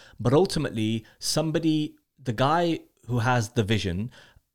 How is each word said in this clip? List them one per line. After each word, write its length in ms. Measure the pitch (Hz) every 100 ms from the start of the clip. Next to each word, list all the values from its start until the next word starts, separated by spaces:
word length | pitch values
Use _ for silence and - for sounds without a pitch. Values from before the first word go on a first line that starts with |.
| - -
but 140 | 120
ultimately, 720 | 147 190 165 139 110 110 113 - -
somebody, 760 | - 156 160 160 160 156 151 - _ _
the 120 | 127
guy 460 | 110 135 170 170 - - _ -
who 120 | 123
has 300 | 120 123 110
the 140 | 117
vision, 480 | 101 107 92 87 120 - - _ _